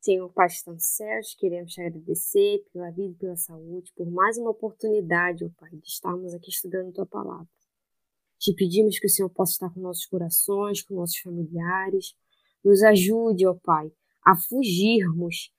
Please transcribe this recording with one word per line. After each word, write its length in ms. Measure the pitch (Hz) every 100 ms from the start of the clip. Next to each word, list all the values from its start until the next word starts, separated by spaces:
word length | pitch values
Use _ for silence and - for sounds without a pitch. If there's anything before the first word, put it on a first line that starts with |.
Senhor 320 | - 190 180
Pai 160 | - 180
que 60 |
está 180 | 175 -
nos 140 | 170 -
céus, 480 | - 214 220 220
queremos 380 | - 190 175 175
te 100 | 170
agradecer 800 | 175 165 165 165 - 202 202 202 202
pela 180 | 180 175
vida 220 | 170 196
e 60 | 175
pela 180 | 185 175
saúde, 560 | - 165 165 175 180 _
por 120 | 170
mais 280 | 175 196 226
uma 120 | 233
oportunidade, 920 | 214 220 208 220 214 170 175 180 170
ó 60 | 170 -
Pai, 120 | 170
de 160 | 165 -
estarmos 440 | - 185 180 185
aqui 160 | 175 175
estudando 440 | 185 185 185 185
Tua 120 | 185
Palavra. 440 | 190 208 208 175 170 _ _ _ _ _ _ _ _ _
Te 160 | -
pedimos 440 | 185 190 180 214 196
que 80 | 196
o 40 |
Senhor 180 | - 190
possa 220 | 180 185
estar 180 | - 185
com 80 | 180
nossos 260 | 185 175 -
corações, 760 | 185 170 170 - 202 202 202
com 120 | -
nossos 240 | 190 175 -
familiares. 960 | 185 170 160 170 170 185 190 196 190 _ _ _ _ _
Nos 180 | 196 196
ajude, 640 | 220 208 180 226 226 190 185
ó 80 |
Pai, 360 | 180 - 160 156 _ _ _
a 120 | - 180
fugirmos 1120 | - 247 254 175 208 233 185 165 175 170 -